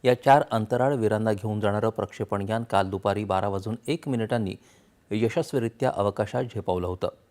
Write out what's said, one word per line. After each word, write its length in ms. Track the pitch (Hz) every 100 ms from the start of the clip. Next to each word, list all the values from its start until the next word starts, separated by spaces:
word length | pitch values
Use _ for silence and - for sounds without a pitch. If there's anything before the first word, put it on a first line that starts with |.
या 200 | 127 123
चार 180 | 139 143 -
अंतराळवीरांना 800 | 113 110 123 131 139 107 107 110
घेऊन 280 | 104 110 107
जाणारं 300 | 104 104 110
प्रक्षेपण 560 | 110 101 - 104 101 98
यान 160 | 113
काल 260 | 117 98 95
दुपारी 340 | 95 101 101
बारा 240 | 104 95 101
वाजून 280 | 98 104 113 -
एक 220 | 160 147
मिनिटांनी 460 | 123 110 120 98 95 - - _ _ _
यशस्वीरित्या 840 | 107 110 165 151 139 113 - 127
अवकाशात 500 | - 101 - 104 123
झेपावलं 420 | 123 110 95 90 90
होतं. 220 | 90 - - _